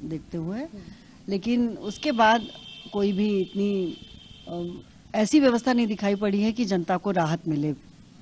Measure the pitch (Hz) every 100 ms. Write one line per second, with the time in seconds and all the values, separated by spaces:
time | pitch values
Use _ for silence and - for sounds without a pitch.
0 | 156 156 - 170 165 214 320 208 - -
1 | - - - 196 226 240 240 190 208 -
2 | 302 233 220 233 214 - - - - 202
3 | 202 190 208 202 180 202 202 196 175 -
4 | - - - - - 175 175 180 - -
5 | - 208 214 311 269 233 262 240 226 208
6 | 202 196 208 202 214 220 214 185 170 180
7 | 202 185 160 165 165 151 151 139 - -
8 | - -